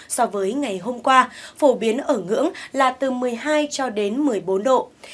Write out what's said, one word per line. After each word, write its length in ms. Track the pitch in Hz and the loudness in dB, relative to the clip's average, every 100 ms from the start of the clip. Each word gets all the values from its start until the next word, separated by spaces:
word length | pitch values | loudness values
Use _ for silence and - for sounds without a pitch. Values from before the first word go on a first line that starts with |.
| - | -6
so 180 | - 226 | -2 -2
với 280 | 202 196 | -2 -4
ngày 240 | 269 262 185 | -2 -4 -6
hôm 220 | 208 240 | -6 -4
qua, 320 | 269 262 240 - - - | 2 4 4 -2 -16 2
phổ 160 | 294 | 2
biến 240 | 202 226 240 | 4 0 0
ở 200 | 294 226 | 0 0
ngưỡng 320 | 175 - 311 - - | 0 0 0 -4 -4
là 200 | 269 262 | 0 0
từ 200 | - 269 | 2 -2
mười 240 | 247 247 233 | -2 -2 -2
hai 320 | 277 302 294 | 0 0 0
cho 180 | - 262 | -4 -4
đến 280 | 208 202 254 | -2 -2 0
mười 220 | 294 202 | 0 0
bốn 240 | 170 190 | 0 0
độ. 260 | 254 254 - _ - | 4 2 0 _ -20